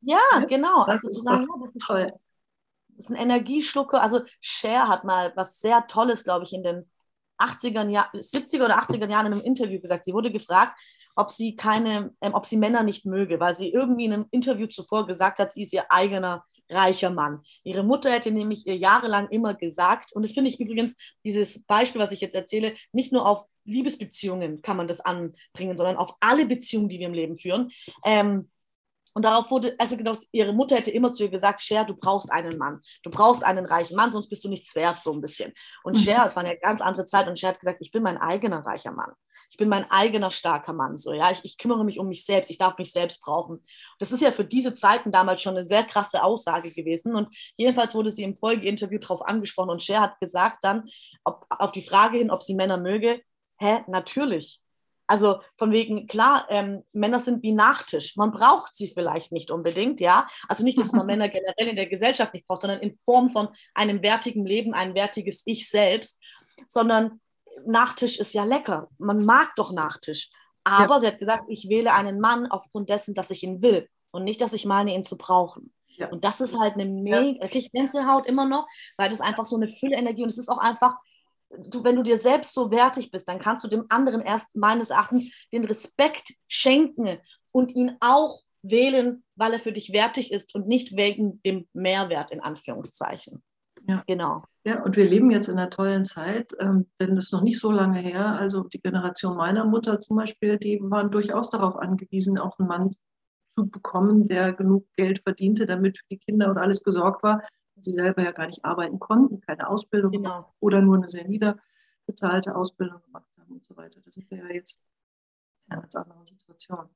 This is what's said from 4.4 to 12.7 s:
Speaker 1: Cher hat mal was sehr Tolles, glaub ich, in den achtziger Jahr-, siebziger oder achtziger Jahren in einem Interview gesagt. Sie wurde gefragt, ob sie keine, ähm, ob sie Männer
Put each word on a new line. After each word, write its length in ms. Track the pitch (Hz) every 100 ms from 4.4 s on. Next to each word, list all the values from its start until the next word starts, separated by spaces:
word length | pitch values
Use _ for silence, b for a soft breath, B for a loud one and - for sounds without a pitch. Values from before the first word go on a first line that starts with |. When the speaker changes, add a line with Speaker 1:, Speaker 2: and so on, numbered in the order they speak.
Speaker 1:
Cher 480 | - - 220 233 254
hat 160 | 185
mal 280 | 190 185 180 175
was 220 | 185 -
sehr 280 | 214 233 233
Tolles, 380 | 202 240 170
glaub 180 | - 180
ich, 100 | 180
in 100 | 185
den 280 | 180 175 175 _ _ _ _ _
achtziger 480 | 233 - 247 220 208
Jahr-, 220 | 208 202
siebziger 500 | 202 - 285 269 302 247
oder 120 | 180
achtziger 300 | - 226 208
Jahren 180 | 208 214
in 60 |
einem 80 | 208
Interview 380 | 226 254 220 190
gesagt. 240 | 175 175
Sie 100 | -
wurde 160 | 190 240
gefragt, 480 | 208 - 180 233 - b b b -
ob 140 | 208
sie 260 | - 226 220
keine, 580 | 214 220 226 214 202 _
ähm, 140 | 202
ob 120 | 202 202
sie 120 | 220
Männer 240 | 208